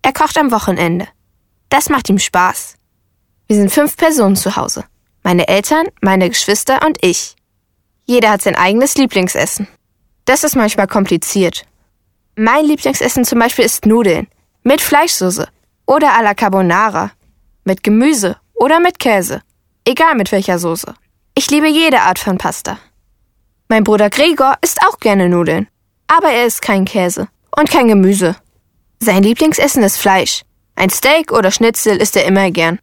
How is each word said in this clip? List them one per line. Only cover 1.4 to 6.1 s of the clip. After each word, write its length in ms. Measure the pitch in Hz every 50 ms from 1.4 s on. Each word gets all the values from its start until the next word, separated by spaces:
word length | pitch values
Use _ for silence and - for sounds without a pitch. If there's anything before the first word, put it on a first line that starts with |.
| _ _ _ _ _ _
Das 220 | - 277 294 -
macht 180 | 302 269 - -
ihm 100 | 190 196
Spaß. 580 | - - - 185 180 185 - - - - - _ _ _ _ _ _ _ _ _ _ _ _ _ _
Wir 100 | _ 214
sind 140 | 208 202 190
fünf 280 | - - 294 294 - -
Personen 380 | 339 320 311 302 220 190 196
zu 200 | 190 - 196 202
Hause. 280 | - - - - - - _ _ _ _ _ _ _ _
Meine 260 | 180 180 175 - -
Eltern, 360 | 185 196 202 - 302 311 330 392 _ _
meine 300 | - 196